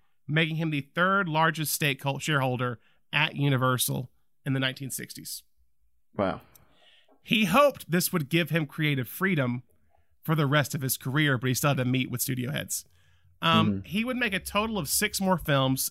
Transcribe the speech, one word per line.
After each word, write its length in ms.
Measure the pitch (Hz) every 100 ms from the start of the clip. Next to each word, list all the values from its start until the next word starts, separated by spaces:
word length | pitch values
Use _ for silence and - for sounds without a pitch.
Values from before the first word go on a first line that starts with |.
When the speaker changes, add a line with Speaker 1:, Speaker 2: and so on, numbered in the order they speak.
| _ _ -
Speaker 1:
making 280 | 151 160 156
him 140 | 165
the 160 | 147 139
third 340 | - 180 196 190
largest 440 | 151 160 156 151
stake 300 | - 151 135
hol-, 160 | 139 139
shareholder 600 | - 147 131 123 123 117 _ _ _
at 240 | 143 156 -
Universal 760 | 143 131 127 123 - 135 123 _ _ _
in 80 | -
the 80 | 131
nineteen 300 | 131 131 135
sixties. 520 | - - - - - - _ _ _ _ _ _ -
Speaker 2:
Wow. 240 | 95 80 - - _ _ _ - _ _
Speaker 1:
He 220 | - 220
hoped 460 | 202 220 294 262 -
this 220 | 170 -
would 160 | 180 135
give 220 | 165 165
him 160 | 165 147
creative 420 | - 151 139 120
freedom 540 | - 185 165 123 123 - _ _ _ _ _
for 120 | -
the 120 | 160 143
rest 280 | 147 135
of 80 | 170
his 140 | 131 -
career, 420 | 131 139 151 127
but 100 | 127
he 60 |
still 160 | 127 151
had 60 | 131
to 80 |
meet 260 | 127 131 -
with 100 | 120
studio 300 | - 127 127
heads. 340 | 147 98 - - _ _ _ _ _
Um, 260 | - 165 160
Speaker 2:
Mm-hmm. 120 | 98 -
Speaker 1:
he 180 | 190
would 120 | 233 247
make 160 | 240
a 40 | 190
total 360 | - 202 220 214
of 100 | 143
six 300 | - 208 -
more 180 | 190 180
films, 500 | - 139 131 131 -